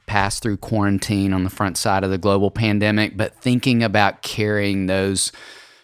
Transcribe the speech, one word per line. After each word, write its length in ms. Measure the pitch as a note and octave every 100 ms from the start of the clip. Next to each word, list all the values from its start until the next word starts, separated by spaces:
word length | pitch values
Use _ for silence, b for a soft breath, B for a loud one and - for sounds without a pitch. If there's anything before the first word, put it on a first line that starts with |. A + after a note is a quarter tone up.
| -
passed 360 | G#2 G2 -
through 140 | A#2 G2
quarantine 760 | - A2 G2+ G2 - G2+ G2
on 120 | F#2
the 60 | F#2
front 280 | - G2+ E2+
side 240 | A2 G2
of 80 | F#2+
the 80 | F#2+
global 320 | G2+ G2 G2
pandemic. 680 | - A2+ G#2 G#2 G#2+ G#2+ F#2+
But 200 | G#2+ -
thinking 480 | B2+ B2 C3+ A#2
about 380 | A2+ G#2 G2 -
carrying 640 | - - G#2+ G#2 G2+ G2 F#2
those 440 | F#2+ G2 F#2+ - - B B B B